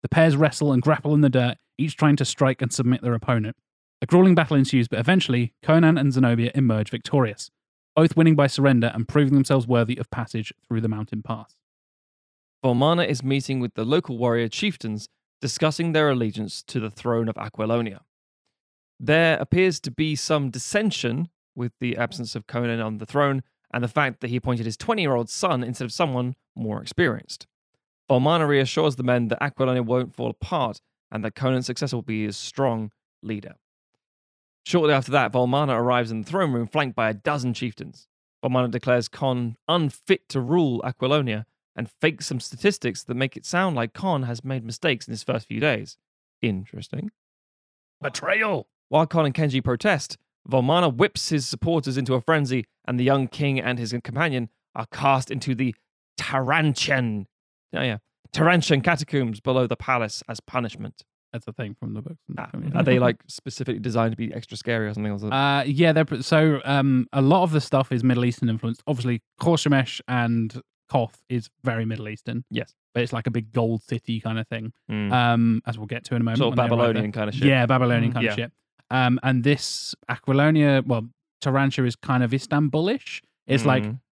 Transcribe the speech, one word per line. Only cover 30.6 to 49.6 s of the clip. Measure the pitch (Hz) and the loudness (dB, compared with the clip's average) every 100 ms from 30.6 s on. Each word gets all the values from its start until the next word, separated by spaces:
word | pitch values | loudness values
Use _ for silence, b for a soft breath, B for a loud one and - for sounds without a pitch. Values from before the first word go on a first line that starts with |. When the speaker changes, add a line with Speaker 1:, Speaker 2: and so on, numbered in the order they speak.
| 123 101 _ _ _ | -2 -6 _ _ _
Speaker 2:
and | 110 | -8
that | 110 | -8
Conan's | - 135 131 123 | -4 -2 0 -2
successor | 123 139 123 | -6 -4 -6
will | |
be | 110 110 | -6 -4
his | 107 101 | -4 -6
strong | - - 135 113 107 _ _ _ | -12 -2 -2 -2 -8 _ _ _
leader. | 107 107 101 - _ _ _ _ _ _ _ _ _ _ | -10 -10 -10 -20 _ _ _ _ _ _ _ _ _ _
Shortly | - 175 151 | -2 2 4
after | 139 123 | 2 2
that, | 139 117 | 0 2
Vormana | 123 123 135 147 117 | 2 2 2 0 0
arrives | 120 123 113 | 2 0 0
in | 113 | -6
the | 101 | -6
throne | 185 175 | -2 0
room | 123 117 | 0 -2
flanked | 156 143 117 | -2 -2 -2
by | 110 | -2
a | |
dozen | 107 - 147 123 | -2 -4 -4 -4
chieftains. | 117 123 - - - _ _ _ _ | -4 -6 -10 -16 -18 _ _ _ _
Vormana | 131 127 123 | -2 0 0
declares | 117 127 123 117 | -2 2 0 0
Con | - 135 123 120 113 - | -4 -2 -2 -4 -8 -2
unfit | 170 151 - - 190 _ | 0 0 -4 -2 -2 _
to | 143 | -6
rule | 123 170 156 120 | 0 2 2 0
Aquilonia | 127 - 131 151 131 107 113 _ _ | -6 -4 0 0 0 -6 -8 _ _
and | - 87 _ | -12 -12 _
fakes | 160 156 - | -2 -2 -6
some | 127 | -8
statistics | - 127 196 - 123 98 | -8 -2 -2 0 -6 -6
that | - | -8
make | 123 131 - | -4 -4 -6
it | |
sound | - 175 185 143 | -6 -2 0 -2
like | 117 | -4
Con | - 190 151 | -4 -2 -2
has | 123 120 | -2 -6
made | 131 131 | -6 -8
mistakes | 113 113 - 123 - | -8 -4 -2 -2 -4
in | |
his | 110 | -10
first | - 123 - | -4 -4 -4
few | 110 | -2
days. | 147 113 - - _ _ _ _ | -2 -2 -6 -18 _ _ _ _
Interesting. | 117 95 98 - - 113 - _ _ _ _ _ _ _ _ _ | -4 -4 -8 -14 -12 -10 -10 _ _ _ _ _ _ _ _ _
Speaker 1:
Betrayal! | 143 - - 208 220 165 - _ _ | -8 -6 -2 0 0 -2 -6 _ _
Speaker 2:
While | 143 160 | 0 2
Con | 165 151 | 2 0
and | |
Kenji | 131 151 131 | 2 0 0